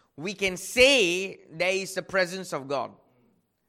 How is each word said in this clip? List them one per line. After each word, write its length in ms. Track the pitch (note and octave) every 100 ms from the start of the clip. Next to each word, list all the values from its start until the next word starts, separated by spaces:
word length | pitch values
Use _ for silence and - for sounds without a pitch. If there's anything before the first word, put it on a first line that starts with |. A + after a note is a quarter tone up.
| _ -
we 180 | F3
can 220 | F#3+ F#3+ F3+
say 840 | - B3 C4 C4+ F3+ F3 F#3+ - -
there 220 | D#3+ F3
is 200 | F#3+ F#3+
the 80 | F#3
presence 500 | - F#3+ F3+ F#3+ F3+
of 160 | D#3 C3+
God. 240 | C#3 A2 G2 _ _ _ _ _ _